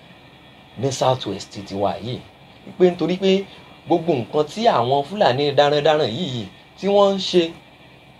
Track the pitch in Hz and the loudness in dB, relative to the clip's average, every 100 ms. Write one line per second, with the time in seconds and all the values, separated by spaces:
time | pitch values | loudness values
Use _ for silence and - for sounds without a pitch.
0 | - - - - - - - - 135 127 | -20 -20 -20 -20 -20 -20 -20 -6 -6 0
1 | 131 127 107 95 - 104 90 98 98 82 | 0 0 -4 -10 -10 -14 -10 -4 -2 -4
2 | 110 98 - - - - - - 180 175 | -8 -10 -12 -20 -20 -20 -10 2 2 2
3 | 180 185 190 190 196 - - - - 170 | -4 0 0 0 -2 -16 -20 -10 -2 0
4 | 165 139 107 151 151 208 226 147 117 139 | 0 -2 -2 -2 -2 0 2 2 2 0
5 | 147 208 160 127 147 135 143 147 151 151 | -2 0 0 2 0 2 2 4 2 2
6 | 120 127 156 120 95 - - - 190 202 | 0 -2 -6 -6 -10 -14 -20 -8 0 4
7 | 202 196 185 180 165 - - - - - | 4 2 0 0 0 -4 -20 -20 -20 -20
8 | - - | -20 -20